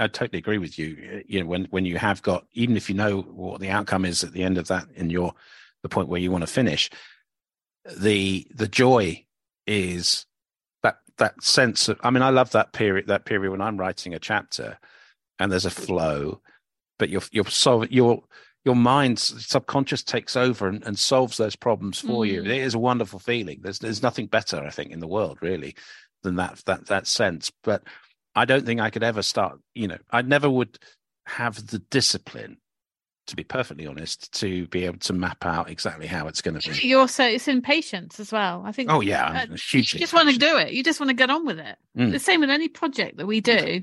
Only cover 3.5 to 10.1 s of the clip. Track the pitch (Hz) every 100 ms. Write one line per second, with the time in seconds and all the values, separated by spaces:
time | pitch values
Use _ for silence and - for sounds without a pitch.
3.5 | - 95 101 101 95 92 85 90 87 92
4.5 | 90 82 92 - - 85 87 87 - -
5.5 | - - _ - 101 78 87 90 92 82
6.5 | - 113 73 - - - _ _ _ _
7.5 | _ _ _ - 90 104 104 95 95 -
8.5 | 123 110 - 127 123 92 82 _ _ _
9.5 | _ - 104 90 87 87